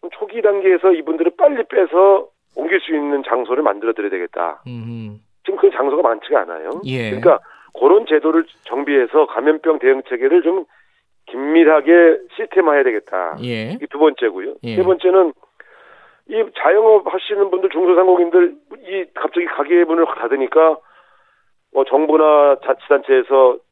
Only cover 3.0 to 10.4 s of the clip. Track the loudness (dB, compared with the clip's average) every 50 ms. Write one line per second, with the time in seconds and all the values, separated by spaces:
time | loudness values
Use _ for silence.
3 | -4 -2 -4 -4 -4 -4 -4 -4 -2 -4 -4 -2 0 -2 -2 -2 -4 -6 -4 -4
4 | -4 -6 -6 -6 -8 -8 -8 -8 -8 -8 -8 -12 _ -18 -16 -14 -14 -12 -12 -12
5 | -14 -14 -16 -18 _ _ _ _ _ -10 -8 -2 -2 -2 -2 -2 -6 -4 -4 -2
6 | -2 -2 -4 -4 -6 -4 -4 -4 -4 -4 -10 -12 -12 -12 -12 -12 -10 -8 -8 -6
7 | -6 -6 -8 0 2 2 2 2 _ -12 -20 _ _ _ _ -2 2 2 4 2
8 | 2 2 -2 0 0 0 -2 -2 -4 -4 _ _ _ -10 -8 -8 -6 -2 0 0
9 | 0 0 0 0 0 0 -2 -4 0 0 0 0 0 -2 -2 0 2 0 0 0
10 | -2 -8 -8 -2 0 2 2 2